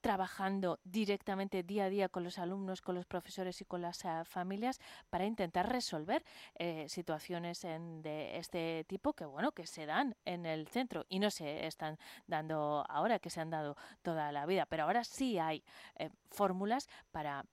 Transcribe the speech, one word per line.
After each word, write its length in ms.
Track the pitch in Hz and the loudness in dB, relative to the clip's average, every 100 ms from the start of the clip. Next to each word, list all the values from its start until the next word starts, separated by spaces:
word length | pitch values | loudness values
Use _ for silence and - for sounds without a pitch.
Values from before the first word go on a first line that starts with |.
trabajando 800 | 240 196 185 - 190 196 185 156 | 2 2 0 0 0 2 2 0
directamente 800 | 185 190 202 202 - 190 196 190 | -2 0 2 2 2 0 0 0
día 220 | 175 202 196 | 0 2 4
a 40 | |
día 200 | 196 190 | 4 2
con 160 | 185 175 | 2 -4
los 120 | 185 | -2
alumnos, 440 | 175 196 190 185 | -2 -2 -2 -4
con 120 | - | -2
los 120 | 180 180 | -2 -2
profesores 560 | 185 - - 185 175 | -6 -4 -4 -4 -4
y 40 | 190 | -6
con 160 | 180 | -4
las, 220 | 175 175 | -4 -4
eh, 60 | 185 160 165 | -2 -2 -2
familias 560 | - 180 202 240 262 - - - | -4 -2 0 -2 -2 -10 -18 -4
para 160 | 175 196 | 0 0
intentar 440 | 226 180 180 185 | 2 0 2 4
resolver, 540 | 254 - 160 156 277 - - - - | 2 0 -2 2 0 0 -18 -16 -4
eh, 340 | 170 160 151 | -2 -2 -4
situaciones 760 | - 170 156 - 175 170 170 | -4 -2 -2 0 -2 -2 -4
en, 380 | 180 160 170 165 | -4 -4 -6 -8
de 360 | 156 151 143 - | -4 -4 -4 -6
este 460 | 165 180 165 165 156 | -4 0 0 0 -2
tipo 280 | 190 285 | 0 0
que, 100 | - | 0
bueno, 300 | 254 139 247 | -6 0 0
que 120 | 294 160 | 0 -10
se 200 | - 151 | -8 0
dan 320 | 165 277 220 - | 2 2 0 -4
en 200 | 175 170 | -2 0
el 220 | 160 156 | -2 0
centro 380 | 233 254 165 - | -2 0 -4 -2
y 120 | 185 | 2
no 100 | 208 | 2
se 360 | - 151 151 160 | 2 -4 -2 -4
están 300 | - 156 156 - - - | -4 -6 -6 -12 -18 -2
dando 560 | 160 156 160 147 147 - | -2 2 2 4 2 2
ahora, 300 | 147 190 220 | 2 4 4
que 100 | 175 | 0
se 100 | 170 | -4
han 100 | 160 | -2
dado 280 | 160 151 143 - - | 0 -2 -4 -12 -8
toda 320 | - 160 147 | -2 0 2
la 120 | 147 147 | 0 2
vida, 200 | 190 156 | 2 2
pero 180 | 160 | 2
ahora 220 | 156 226 233 | 4 4 2
sí 340 | - 262 202 | 0 2 4
hay, 240 | 160 156 - - - - | 2 0 -4 -20 -18 -8
eh, 140 | 156 - _ | -8 -8 _
fórmulas 580 | - 196 185 202 247 - - - | 2 4 4 2 2 0 -14 -10
para 340 | 165 151 143 - | -4 -2 -2 -6